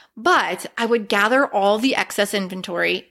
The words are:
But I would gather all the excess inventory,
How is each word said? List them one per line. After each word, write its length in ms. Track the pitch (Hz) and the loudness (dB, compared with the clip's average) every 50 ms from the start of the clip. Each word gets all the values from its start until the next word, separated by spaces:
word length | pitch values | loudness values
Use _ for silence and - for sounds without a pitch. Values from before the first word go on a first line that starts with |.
| - _ - | -20 _ -10
But 520 | 220 226 349 359 277 190 170 180 - - - - | -2 0 2 2 2 2 0 -4 -6 -8 -10 -6
I 80 | - 233 | -4 -2
would 240 | 220 233 240 202 - | 0 0 0 0 0
gather 380 | 214 202 202 220 254 269 277 | 0 2 2 4 4 2 2
all 300 | - - 202 196 202 208 | 2 0 2 2 4 2
the 180 | 220 240 269 - | 2 2 0 0
excess 380 | - 190 - - - 208 - - | 0 -2 -2 -2 -2 -2 0 -2
inventory, 760 | 202 190 180 185 185 180 - 175 175 170 170 180 190 - _ | -4 -4 -4 -8 -10 -10 -8 -6 -4 -2 -2 -2 -4 -6 _